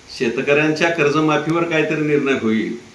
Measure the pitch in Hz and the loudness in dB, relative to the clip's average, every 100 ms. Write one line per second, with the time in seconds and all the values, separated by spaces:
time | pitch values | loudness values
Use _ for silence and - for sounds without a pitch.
0 | - - 120 127 131 143 156 151 170 165 | -14 -4 -4 -2 2 2 2 0 0 2
1 | 147 156 156 147 151 170 170 160 147 156 | 2 2 2 0 0 -2 0 0 0 -2
2 | 151 143 135 120 110 110 92 - - | 0 0 0 0 0 0 -2 -8 -14